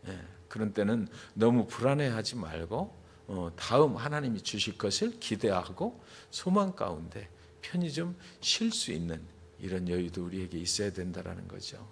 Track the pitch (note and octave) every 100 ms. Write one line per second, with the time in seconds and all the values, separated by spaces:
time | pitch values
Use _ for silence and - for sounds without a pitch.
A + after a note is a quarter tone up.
0 | F#2 F#2 F2+ - - G#2+ G#2+ G2 G2+ A#2
1 | G2 - - - A2 B2 G#2 - B2 C#3+
2 | C#3 A2 G#2 A#2+ D#2+ D#2 E2 A#2 G3 -
3 | - - - G2 E2+ E2+ - B2 D3+ G2+
4 | C3+ D3 C3+ G#2+ - G#2 G2+ G2 G#2 -
5 | A3+ A#3 - G#2+ A2+ F#2 F2 F#2 G#3 -
6 | - - - - - G3 F#3+ F3+ F#2+ D#2+
7 | E2 G#2+ G2+ - - - - F3 E3+ C#3+
8 | F3 F3+ - - - - A3+ A3 - D#2+
9 | E2+ D#2 - - - - F#2+ F#2 F2+ F2+
10 | F2 E2+ F2 F#2+ F2+ E2+ F2 - G2+ F#2
11 | F2+ E2+ F2+ F2+ F#2 F#2+ - G2+ G2